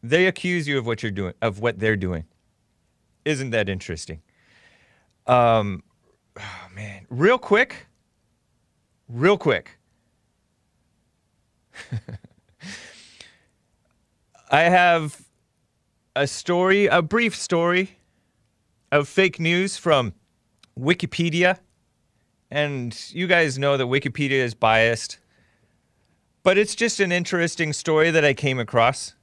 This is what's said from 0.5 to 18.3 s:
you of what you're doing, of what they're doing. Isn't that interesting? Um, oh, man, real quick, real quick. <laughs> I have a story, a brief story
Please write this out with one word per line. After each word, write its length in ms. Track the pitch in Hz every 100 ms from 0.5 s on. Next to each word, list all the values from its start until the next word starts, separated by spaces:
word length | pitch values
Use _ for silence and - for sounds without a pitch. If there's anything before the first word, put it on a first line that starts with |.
| 175 147
you 100 | 139
of 80 | 113
what 160 | 110
you're 100 | 117
doing, 220 | 95 92 -
of 180 | 113 98
what 200 | 117 95
they're 180 | 110 107
doing. 280 | 92 87 78 _ _ _ _ _ _ _ _ _ 151
Isn't 240 | 147 131
that 180 | 113 98
interesting? 540 | 95 - 80 - 80 _ _ _ _ _ _ _ _ _ _ -
Um, 560 | 123 117 113 104 90 - _ _ _ _ -
oh, 280 | - - -
man, 320 | 95 107 - -
real 280 | 123 175 247
quick, 500 | - 208 269 - - _ _ _ _ _ _ _ _ _ _ _ _
real 300 | 120 160 202
quick. 400 | 151 98 - _ _ _ _ _ _ _ _ _ _ _ _ _ _ _ _ _ _ _ _
<laughs> 180 | - - 113 - 117 _ _ _ _ 180 - - - - - - _ _ _ _ _ _ _ _ _ _ _ _
I 100 | 139
have 640 | 170 180 180 170 156 - - _ _ _ _ _ _ _ _ -
a 100 | 139
story, 600 | - - 175 185 196 202
a 140 | 170
brief 340 | 160 220 233 -
story 640 | - 170 170 180 190 _ _ _ _